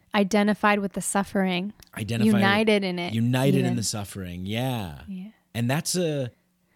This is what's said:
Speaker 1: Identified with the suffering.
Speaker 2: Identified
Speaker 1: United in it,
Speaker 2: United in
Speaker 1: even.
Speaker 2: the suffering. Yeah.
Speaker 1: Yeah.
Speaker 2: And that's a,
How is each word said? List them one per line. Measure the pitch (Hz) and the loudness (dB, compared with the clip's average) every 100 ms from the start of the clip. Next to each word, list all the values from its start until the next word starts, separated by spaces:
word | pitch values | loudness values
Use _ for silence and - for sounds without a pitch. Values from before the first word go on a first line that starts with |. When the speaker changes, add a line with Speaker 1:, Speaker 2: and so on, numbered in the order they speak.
| _ | _
Speaker 1:
Identified | 214 196 208 208 202 214 208 | 0 2 2 2 2 2 2
with | 196 | -2
the | - | -6
suffering. | - 202 196 202 185 180 202 - - - | -4 -2 0 0 0 0 -4 -10 -14 -8
Speaker 2:
Identified | 110 117 214 202 | -4 2 4 4
Speaker 1:
United | 196 202 220 208 | 4 4 4 2
in | 190 175 | 2 -2
it, | 175 | -2
Speaker 2:
United | 226 123 127 139 135 | 0 2 4 4 4
in | 123 | 2
Speaker 1:
even. | 120 | 0
Speaker 2:
the | |
suffering. | 101 107 101 101 90 87 95 | -2 -4 -8 -10 -10 -8 -6
Yeah. | 110 131 120 90 69 80 | -4 -2 -4 -6 -10 -12
Speaker 1:
Yeah. | 185 208 - _ | -12 -14 -18 _
Speaker 2:
And | 117 120 | -2 0
that's | 147 - | 0 -2
a, | 180 165 147 123 - _ _ _ | -2 -2 -2 -6 -10 _ _ _